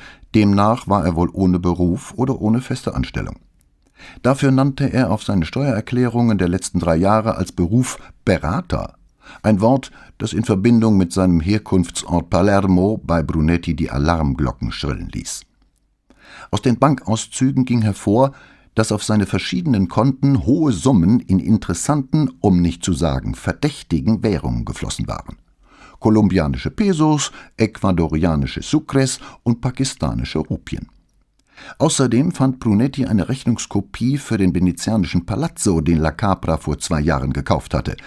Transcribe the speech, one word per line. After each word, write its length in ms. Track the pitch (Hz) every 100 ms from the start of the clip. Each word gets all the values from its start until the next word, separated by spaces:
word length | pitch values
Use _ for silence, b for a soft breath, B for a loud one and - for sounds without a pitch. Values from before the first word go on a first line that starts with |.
| B B -
demnach 540 | 107 101 101 104 120 -
war 160 | 101
er 100 | 82
wohl 140 | 82 87
ohne 280 | 92 92 90
Beruf 560 | 87 87 87 85 - -
oder 240 | 127 104
ohne 220 | 107 117
feste 320 | - 123 -
Anstellung. 420 | - 123 - 95 - _ _ _ _ _ B B B
Dafür 280 | 123 139 139
nannte 400 | 131 139 131 139
er 200 | 107 110
auf 120 | 104
seine 200 | - 98
Steuererklärungen 920 | 80 127 143 107 - 123 123 117 117 101
der 100 | 90
letzten 300 | 92 - 90
drei 180 | 82 82
Jahre 400 | 95 110 110 -
als 160 | 92
Beruf 460 | - 87 120 123 - B -
Berater, 720 | - 87 73 127 - - 50 - _ _ B B
ein 180 | 107 98
Wort, 300 | 113 131 - B B -
das 160 | 110
in 120 | 80
Verbindung 520 | - 95 117 117 110 101
mit 160 | 87
seinem 280 | 95 92 85
Herkunftsort 920 | 80 107 - 95 87 - - 85 -
Palermo 680 | 87 101 98 98 90 98 107
bei 180 | - 85
Brunetti 540 | 73 80 78 85 82 78
die 140 | 76
Alarmglocken 840 | 67 76 82 73 65 65 - -
schrillen 380 | - 71 87 85
ließ. 320 | - - - - _ _ _ _ _ _ B B B B
Aus 120 | 101
den 160 | 131 113
Bankauszügen 880 | 143 131 - 110 - - 131 135
ging 180 | 127 120
hervor, 500 | 107 98 101 107 135 B B B B
dass 180 | - 110
auf 100 | 107
seine 240 | - 107 95
verschiedenen 640 | 95 - 185 170 107 90
Konten 580 | - 127 131 139 131 82
hohe 260 | 160 151
Summen 480 | 92 131 110 85 117
in 200 | - 92
interessanten, 920 | - 107 - 85 - 147 131 156 135 -
um 220 | 104 87
nicht 220 | 87 -
zu 80 | -
sagen 420 | 76 80 65 53
verdächtigen 880 | 52 - - 151 - - 127 107 113
Währungen 420 | 110 80 64 58
geflossen 440 | 53 - - - -
waren. 280 | - - - _ _ b b b b
Kolumbianische 680 | 110 107 101 92 73 62 131
Pesos, 640 | - 202 160 156 151 - B B -
ecuadorianische 1080 | 110 - 98 90 80 78 87 78 67 -
Sucres 580 | - 156 - 135 131 - B B
und 200 | 123 117
pakistanische 760 | 127 - 135 - 71 57 62 78
Rupien. 480 | - - - - - _ _ _ _ _ B B B -
Außerdem 540 | 156 - 131 117 175
fand 260 | - 135 127
Brunetti 480 | 113 104 139 131 117
eine 220 | 104 -
Rechnungskopie 920 | 131 - 110 - 101 - - 120 139
für 180 | - 110
den 180 | 95
venezianischen 720 | 85 90 82 - 110 87 92
Palazzo, 560 | - 104 156 - 107 82
den 180 | 78 82
La 120 | 78
Capra 480 | - 101 92 - 80
vor 200 | 76 71
zwei 220 | - 78
Jahren 320 | 73 69 65
gekauft 400 | 64 - 71 -
hatte. 240 | 64 - -